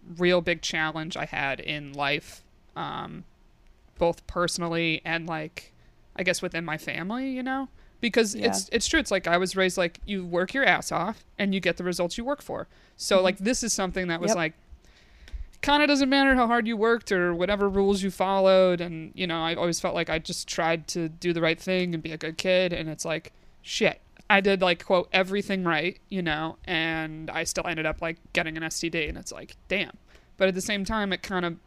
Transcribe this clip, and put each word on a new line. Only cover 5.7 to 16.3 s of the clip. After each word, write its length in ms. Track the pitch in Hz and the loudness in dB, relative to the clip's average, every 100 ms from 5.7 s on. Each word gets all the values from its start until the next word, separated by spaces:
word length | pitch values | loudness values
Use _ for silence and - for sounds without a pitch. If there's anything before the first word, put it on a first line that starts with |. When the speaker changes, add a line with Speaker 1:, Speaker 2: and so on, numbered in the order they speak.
| _ - _ _ - | _ -20 _ _ -2
Speaker 1:
I 60 | |
guess 200 | 180 170 | 0 0
within 220 | 180 170 | -2 -4
my 140 | 165 156 | -4 -6
family, 520 | - - 185 240 269 | -6 -6 -6 -4 -4
you 120 | 254 | -6
know? 260 | 254 269 269 - - _ | -4 -4 -6 -12 -20 _
Because 340 | 240 254 214 | 0 2 2
it's, 340 | 214 233 190 196 | 0 0 0 -2
Speaker 2:
Yeah. 60 | 226 | -2
Speaker 1:
it's 100 | - | 2
true. 120 | 320 | 0
It's 100 | - | 2
like, 160 | 196 170 | 0 2
I 100 | 175 | 2
was 180 | 185 190 | 2 2
raised, 220 | 185 185 | 2 2
like, 220 | 170 - - | -2 -4 -8
you 180 | 196 180 | -6 -2
work 260 | 170 185 | -2 0
your 100 | 269 | 2
ass 280 | 240 165 - | 4 2 0
off 320 | 160 180 220 _ - | -2 -2 -6 _ -4
and 160 | 196 | -2
you 60 | 190 | 0
get 160 | 175 170 | 0 -2
the 80 | |
results 340 | 180 175 175 - | -4 -2 -4 -4
you 60 | |
work 180 | 233 285 | -6 -6
for. 260 | - - - _ _ - | -6 -10 -10 _ _ -10
So, 200 | - 196 | 2 4
Speaker 2:
Mm-hmm. 80 | |
Speaker 1:
like, 140 | 185 185 | 4 0
this 240 | 196 254 | -2 -2
is 100 | 233 | -2
something 360 | - 190 185 180 | -2 -2 -2 -4
that 120 | 165 | -2
was, 100 | 180 | 0
Speaker 2:
Yep. 60 | 202 | 2
Speaker 1:
like, 160 | 160 - _ - - _ - - - - - - | 0 -4 _ -20 -20 _ -20 -20 -14 -12 -12 -4
kinda 240 | - 294 294 | 2 4 6
doesn't 220 | 277 269 | 4 4
matter 260 | 277 269 | 4 6